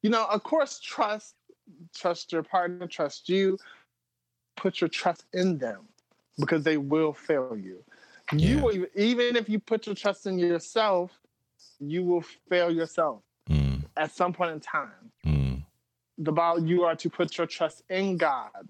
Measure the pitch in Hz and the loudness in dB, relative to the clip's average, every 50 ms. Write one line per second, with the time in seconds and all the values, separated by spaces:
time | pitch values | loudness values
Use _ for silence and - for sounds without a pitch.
0 | - 214 233 226 220 190 214 214 - - 311 320 277 277 - - - - - - | 4 4 2 2 2 2 0 -2 0 0 2 2 2 0 -4 -14 -12 -12 -2 -2
1 | 226 208 214 214 - - _ _ _ _ - _ _ - 165 147 170 170 - - | 0 0 0 -6 -8 -18 _ _ _ _ -20 _ _ -20 -20 -20 -20 -20 -18 -4
2 | - 185 170 165 - - 170 165 160 - - 185 175 175 180 180 175 170 - - | -2 -2 -2 -2 -6 -4 -4 -4 -4 0 0 0 0 0 -4 -6 -10 -10 -4 -4
3 | 160 143 - - - - 180 190 190 190 190 196 - - - - _ _ _ _ | -4 -4 -4 -10 -4 0 2 2 4 2 2 -2 -6 -20 -20 -20 _ _ _ _
4 | _ _ _ _ _ _ _ _ _ _ _ - - 190 - - 180 156 - - | _ _ _ _ _ _ _ _ _ _ _ -4 -4 -4 0 0 -2 -2 -2 -2
5 | - 185 170 - - _ - 185 180 185 175 143 127 117 104 98 - - _ _ | -2 -2 -2 -2 -10 _ -2 0 0 2 0 0 -4 -6 -6 -10 -16 -20 _ _
6 | _ _ _ _ _ _ _ - 143 - 160 156 143 160 156 147 139 139 151 160 | _ _ _ _ _ _ _ -4 0 0 0 2 2 2 0 0 0 2 2 2
7 | 160 151 143 - - - 160 139 131 127 117 107 95 92 92 90 - _ - - | 2 2 -2 -4 -2 0 0 0 0 -2 -6 -8 -10 -12 -14 -18 -20 _ -20 -20
8 | - - - - _ - 151 151 160 - 262 302 285 233 208 185 - - _ 196 | -20 -20 -20 -18 _ -2 2 4 4 6 4 4 4 2 2 0 -4 -4 _ 0
9 | 202 233 247 233 240 240 240 233 220 208 214 214 - - 226 214 - 214 202 - | 2 2 4 2 2 2 2 0 0 0 -2 -4 0 -2 -4 -2 -2 -6 -8 -2
10 | - 202 196 - - 196 185 180 175 175 170 165 - - - 226 220 214 196 180 | -2 -2 -2 -2 -4 -4 0 0 2 2 2 0 -2 -2 0 2 2 4 2 0
11 | 175 180 - _ _ _ _ _ _ _ _ _ - - _ _ 143 143 156 180 | 0 -4 -10 _ _ _ _ _ _ _ _ _ -20 -20 _ _ -8 -4 -2 -2
12 | 185 175 175 175 165 - - _ _ - 185 180 175 175 170 165 165 160 - - | 2 2 2 0 0 -6 -20 _ _ 0 2 2 4 2 2 0 -2 -2 0 0
13 | 165 151 123 107 _ _ _ _ _ - 76 73 69 67 67 67 73 - _ 147 | 0 0 -2 -6 _ _ _ _ _ 2 2 2 4 2 0 -2 -6 -6 _ -4
14 | 156 151 - - 180 180 170 - 180 170 160 151 - - - 151 139 - - - | -4 -4 0 0 0 0 2 0 -2 -2 -2 -6 -8 -4 -4 -4 -4 -4 -14 -20
15 | - - _ _ - 80 76 71 69 65 65 67 76 - _ _ _ _ _ _ | -20 -20 _ _ 0 2 2 2 2 0 -2 -6 -8 -14 _ _ _ _ _ _
16 | _ _ _ - 160 156 156 156 170 170 170 170 165 160 175 180 175 170 160 160 | _ _ _ -6 -4 -2 0 2 2 2 2 2 2 2 2 4 2 2 0 -2
17 | - 170 - - 175 170 - - 170 160 - - 165 156 - - _ _ 185 185 | -4 -8 -2 -2 -2 -2 0 -6 -6 -6 -2 -4 -4 -4 -4 -10 _ _ -4 -2
18 | 196 196 185 165 165 156 131 123 113 107 - 101 92 | 0 -2 0 0 0 0 0 -2 -6 -10 -16 -18 -20